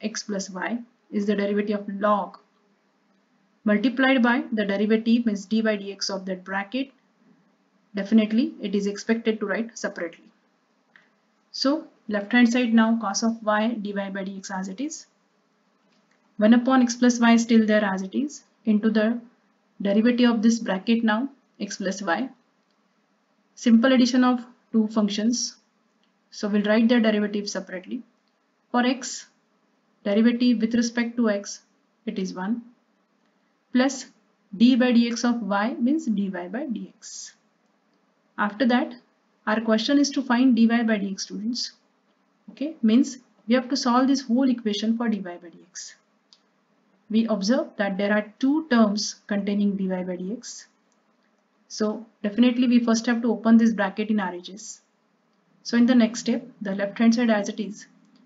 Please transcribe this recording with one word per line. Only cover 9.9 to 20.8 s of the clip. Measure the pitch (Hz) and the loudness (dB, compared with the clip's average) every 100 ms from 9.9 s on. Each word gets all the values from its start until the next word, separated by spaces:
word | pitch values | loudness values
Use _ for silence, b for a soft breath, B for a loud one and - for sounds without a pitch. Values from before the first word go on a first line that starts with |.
| - 170 - _ _ _ _ _ _ _ _ b _ _ _ _ | -8 -12 -14 _ _ _ _ _ _ _ _ b _ _ _ _
So | - 262 311 - _ - | -4 -2 -2 -4 _ -6
left | 208 202 | -6 0
hand | 247 233 | 4 4
side | 254 247 | 4 2
now | 226 226 226 | 4 4 2
cos | 214 - | -2 -2
of | 226 226 | -4 -4
y | 214 214 220 | -2 0 0
dy | 214 202 | -4 -6
by | 202 196 | -6 -8
dx | 196 196 196 - | -8 -10 -12 -12
as | 196 190 | -10 -10
it | 190 | -8
is. | 294 - - _ _ _ _ _ _ _ _ _ _ _ _ - | -10 -10 -20 _ _ _ _ _ _ _ _ _ _ _ _ 0
One | 208 | 6
upon | 247 247 262 | 6 6 4
x | 240 - | 2 2
plus | 247 240 | 2 4
y | 233 | 4
is | 233 | 4
still | 233 226 214 | 6 4 4
there | 214 | 2
as | 202 190 | 2 -4
it | 190 | -6
is, | 214 294 - _ _ | -4 -6 -8 _ _
into | - 214 220 | 0 2 2
the | 214 214 240 - _ _ _ _ - | 2 0 -2 -8 _ _ _ _ -6
derivative | 196 202 226 240 240 | -2 2 2 4 2
of | 214 | 4
this | 220 226 | 2 0
bracket | - 190 | -2 -4